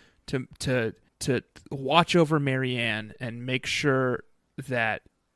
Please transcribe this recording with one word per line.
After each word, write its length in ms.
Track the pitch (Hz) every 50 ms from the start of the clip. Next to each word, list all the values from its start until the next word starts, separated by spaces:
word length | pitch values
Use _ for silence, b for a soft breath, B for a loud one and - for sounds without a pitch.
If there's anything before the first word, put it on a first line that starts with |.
| b b b b b
to, 200 | - - 131 127 - - -
to, 340 | - 143 127 127 113 110 - - _ _ _ _
to 240 | - - 123 110 - _ _ - - -
watch 440 | 156 135 135 131 147 170 170 - -
over 240 | 175 165 143 160 151
Mary 380 | 143 139 131 131 131 127 123
Ann 340 | 120 117 113 107 110 107 107 - -
and 260 | - 113 113 120 123
make 200 | 127 127 131 -
sure 580 | - - - - 143 131 131 131 127 120 - - _ _ _ _ _ _ - 127 139
that 320 | 127 120 113 110 104 - - _ _ _ _ _ _